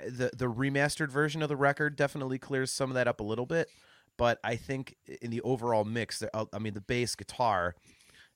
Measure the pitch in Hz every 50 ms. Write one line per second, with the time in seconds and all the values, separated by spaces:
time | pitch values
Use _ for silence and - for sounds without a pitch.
0 | 71 113 127 120 127 - - 107 127 123 110 120 135 139 139 139 143 147 - -
1 | 156 139 127 147 151 156 143 160 151 143 147 135 139 139 143 - 151 147 143 139
2 | 147 - - 147 135 131 131 127 - - 139 131 131 - - - 139 131 131 127
3 | 120 120 117 - 104 104 110 120 127 - 165 165 - - - - - _ - -
4 | _ _ _ - 120 117 113 - - 110 120 113 - - 135 131 131 - - _
5 | _ - 135 - 120 120 117 117 - 120 131 110 117 120 113 107 104 107 117 117
6 | 104 - - - 110 - - 110 107 - - 104 110 107 101 104 98 - 123 120
7 | 120 107 - - 101 - - - 123 113 101 90 87 87 - - _ - - _
8 | _ - _ - - _ _